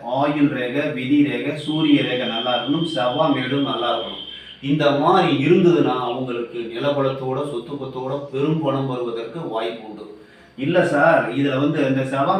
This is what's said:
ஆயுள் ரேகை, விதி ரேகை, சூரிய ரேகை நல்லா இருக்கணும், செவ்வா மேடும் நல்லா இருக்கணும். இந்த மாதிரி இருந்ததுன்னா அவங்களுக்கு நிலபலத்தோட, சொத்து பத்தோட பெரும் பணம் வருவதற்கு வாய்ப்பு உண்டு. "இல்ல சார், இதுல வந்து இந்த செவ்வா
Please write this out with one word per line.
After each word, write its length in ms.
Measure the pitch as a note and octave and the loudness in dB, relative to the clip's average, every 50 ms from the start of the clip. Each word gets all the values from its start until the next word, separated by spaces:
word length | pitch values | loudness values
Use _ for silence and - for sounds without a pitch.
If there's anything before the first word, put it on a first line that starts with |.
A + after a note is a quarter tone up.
| - | -8
ஆயுள் 460 | B2 - C#3 D3 D3 D3 D3+ C#3+ - | -4 -2 0 0 0 2 2 2 2
ரேகை, 420 | - B2+ B2 A#2+ C3 C#3+ C#3+ C#3 | 2 0 -4 -2 -2 -2 -2 -2
விதி 320 | B2+ B2+ B2+ C3 D3 D3 C#3+ | -4 -4 -2 2 4 4 4
ரேகை, 340 | B2+ A#2+ A#2+ B2+ C#3+ D#3 - | 4 2 -2 -4 -4 -6 -6
சூரிய 440 | - D3+ D#3 D#3+ D#3+ D3 C#3 B2+ | -6 -4 -2 0 4 4 4 4
ரேகை 260 | A#2+ B2 B2 B2 B2 A2 | 4 0 -2 -2 -2 -4
நல்லா 260 | G#2+ A2+ A#2 G#2+ - | -4 -4 -2 -2 -2
இருக்கணும், 320 | A#2+ B2 C3+ D#3 E3+ E3 - - | -2 0 0 0 0 0 -2 -2
செவ்வா 380 | B2+ - - D3 D3+ D#3 D3 C3+ | -2 -2 0 0 2 2 2 2
மேடும் 300 | C3 B2+ B2+ C#3 C#3 C#3 | 0 0 -2 -2 -2 -2
நல்லா 340 | - A#2+ A#2 A2 G2+ F#2+ - | -2 -2 -2 -2 -2 -2 -2
இருக்கணும். 300 | G2 G2+ - - - - - - - - - - | -4 -8 -10 -12 -14 -16 -16 -18 -20 -20 -20 -10
இந்த 300 | C3+ C#3 D3 D#3 D3 C#3+ | -4 -2 0 2 2 2
மாதிரி 540 | - - D4 E4+ F#4 F#4+ - - C3+ C3 C#3 | 2 4 4 4 4 4 4 4 2 2 4
இருந்ததுன்னா 540 | D#3+ F3+ F#3+ E3+ E3+ - D3+ - B2+ B2+ B2+ | 6 6 6 8 6 6 6 4 2 0 -2
அவங்களுக்கு 600 | - - B2+ B2+ B2+ B2+ A#2+ A#2 A#2 - - A#2+ | -2 -4 -4 -4 -4 -4 -4 -6 -6 -6 -6 -8
நிலபலத்தோட, 920 | A2+ G#2+ A2+ A#2 C3+ C#3+ C#3+ C#3 C3+ C3 - C3+ C3 C3 C3 C#3 D3 C#3+ | -8 -6 -6 -2 0 0 0 2 0 0 -2 -2 -4 -4 -4 -4 -4 -4
சொத்து 220 | A#2+ A#2 A#2+ - C#3 | -6 -8 -8 -8 -10
பத்தோட 460 | C#3 C3 C3 B2+ C3 B2+ C3 C#3+ C#3+ - - | -10 -10 -8 -8 -8 -6 -6 -6 -6 -8 -6
பெரும் 300 | C3 C3+ D3 D#3 D#3+ D#3 | -4 -2 0 0 0 0
பணம் 260 | C3+ C3+ C3+ C3+ C3+ C3 | 0 0 0 0 -2 -2
வருவதற்கு 600 | B2+ A#2+ A#2+ A#2 A2+ A#2 - - - E3 E3 E3 | -4 -4 -4 -4 -6 -6 -8 -8 -10 -8 -8 -6
வாய்ப்பு 420 | D3 C3+ - - - A2+ A2 G#2+ | -4 -4 -4 -4 -6 -8 -12 -14
உண்டு. 280 | G2 G#2 G#2+ - - - - - - - - - _ A#2+ | -14 -14 -16 -16 -18 -20 -20 -20 -20 -20 -20 -20 _ -6
"இல்ல 280 | C3+ D#3+ F3 F3+ E3+ | -4 2 2 2 2
சார், 500 | - - - - A2 - - - A2+ B2+ | 4 2 4 4 6 6 4 2 0 -2
இதுல 240 | C#3 C#3+ C3+ C3 C3+ | 0 0 0 0 2
வந்து 280 | C#3+ D#3 E3 D3+ C3+ C3 | 0 0 2 0 0 0
இந்த 140 | C3 C3 | 0 0
செவ்வா 320 | B2+ - - C#3 C#3 F3 F#3 - | -2 -2 -2 -2 0 2 2 2